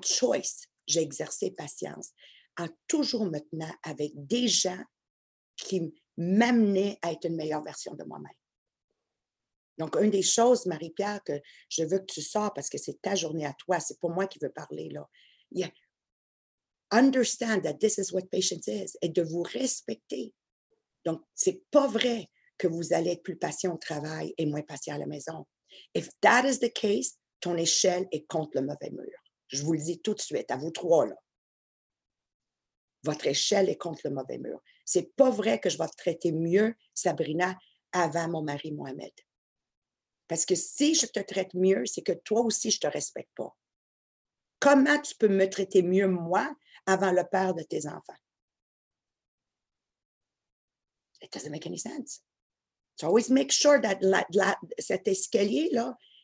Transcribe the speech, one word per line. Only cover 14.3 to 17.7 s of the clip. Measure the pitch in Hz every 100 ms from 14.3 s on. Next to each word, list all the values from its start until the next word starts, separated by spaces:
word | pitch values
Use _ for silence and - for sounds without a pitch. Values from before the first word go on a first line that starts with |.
| -
veux | 143
parler, | - 156 156 156
là. | 143 - _ _ _ _
Il | -
y |
a, | - - _ _ _ _ _ _ _ _ _ _ _
understand | 220 269 262 220 - 233 202
that | 156